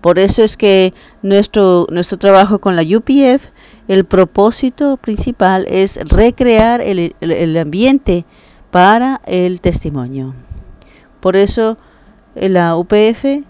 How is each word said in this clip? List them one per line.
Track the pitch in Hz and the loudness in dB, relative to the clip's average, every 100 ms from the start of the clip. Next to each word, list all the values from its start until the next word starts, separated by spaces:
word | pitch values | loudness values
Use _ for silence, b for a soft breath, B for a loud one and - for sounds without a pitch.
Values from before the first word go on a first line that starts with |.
Por | 170 175 | 0 2
eso | 196 - | 0 2
es | 220 - | 0 0
que | 208 190 185 b b b | 2 4 2 b b b
nuestro, | 196 196 208 214 196 180 - | 0 0 2 0 2 2 0
nuestro | 170 175 190 | -4 -6 -2
trabajo | 196 190 196 202 | 4 4 4 0
con | 202 | -2
la | 175 | -2
U | 160 214 | 0 -2
P | - 277 269 | 0 2 2
F, | 269 - b b b - | 0 -4 b b b -2
el | 190 | 0
propósito | 175 185 180 - 208 - 262 - 285 262 | 2 0 0 2 0 0 -6 -2 -4 -4
principal | - 208 - 233 185 190 - | -6 -6 -6 -2 0 0 -2
es | 190 196 - 156 | -2 -2 -4 -2
recrear | - 233 247 247 220 220 240 | 2 2 2 0 2 2 0
el, | - 190 170 - | -2 -4 -4 -6
el, | 160 | -6
el | 165 165 160 | -2 -2 -2
ambiente | 156 170 247 269 - 175 165 b b b b | -4 0 0 0 0 -4 -6 b b b b
para | 180 185 226 254 262 - | 2 4 4 0 -6 -6
el | 180 180 180 | -4 -4 -2
testimonio. | 180 156 160 143 123 135 131 127 - - - - b b b _ | -4 -4 -6 -8 -8 -10 -12 -14 -18 -20 -20 -20 b b b _
Por | 185 190 | -2 0
eso, | 202 - 220 220 b b b b _ | 0 0 -4 -4 b b b b _
eh, | - 190 | -6 -2
la | 180 170 165 | 0 0 -2
U | |
P | 180 208 214 | 0 0 0
F | 226 277 285 | 0 -4 -6